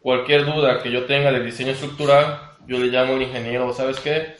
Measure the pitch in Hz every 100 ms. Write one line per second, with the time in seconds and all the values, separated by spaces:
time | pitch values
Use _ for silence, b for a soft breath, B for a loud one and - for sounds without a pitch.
0 | 131 127 123 147 143 151 139 120 120 123
1 | 123 139 143 131 117 120 127 135 143 139
2 | 143 143 151 147 - _ 120 127 123 127
3 | 131 131 123 123 117 127 127 123 131 135
4 | 147 156 160